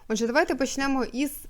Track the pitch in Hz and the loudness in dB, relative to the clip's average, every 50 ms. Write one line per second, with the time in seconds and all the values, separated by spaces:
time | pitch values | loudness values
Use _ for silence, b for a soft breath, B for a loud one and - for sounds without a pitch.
0 | B - 220 214 233 226 240 302 359 - 311 - 277 247 - 277 277 277 269 262 | B -2 0 0 0 2 4 4 4 4 2 0 -2 -2 -2 0 0 2 2 0
1 | 233 - - 247 294 277 - - - - | 0 0 0 -2 -2 -2 -4 -8 -14 -14